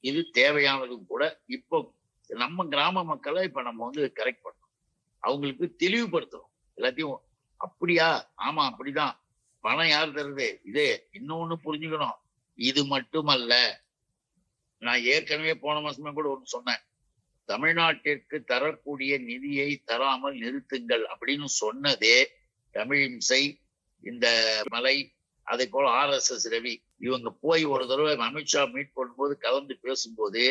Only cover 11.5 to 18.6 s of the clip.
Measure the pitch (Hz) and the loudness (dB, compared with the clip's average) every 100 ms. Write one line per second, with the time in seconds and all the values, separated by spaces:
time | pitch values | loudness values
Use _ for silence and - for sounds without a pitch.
11.5 | 165 151 151 160 156 135 - _ _ _ | -6 -6 -8 -6 -4 -4 -6 _ _ _
12.5 | - 120 135 139 135 123 156 147 135 117 | -2 0 2 0 -2 -2 -2 2 2 4
13.5 | 120 120 - _ _ _ _ _ _ _ | 4 4 -2 _ _ _ _ _ _ _
14.5 | _ _ _ 117 123 120 147 156 151 160 | _ _ _ -2 0 2 2 2 -2 -2
15.5 | 160 143 151 151 139 147 143 147 135 127 | -2 -2 -2 -4 -8 -8 -4 -2 -4 -8
16.5 | 120 123 117 _ _ _ _ _ _ - | -8 -4 -4 _ _ _ _ _ _ -6
17.5 | 110 156 165 165 151 147 143 _ 151 - | -2 2 4 2 2 -2 -2 _ -10 0
18.5 | 123 | 0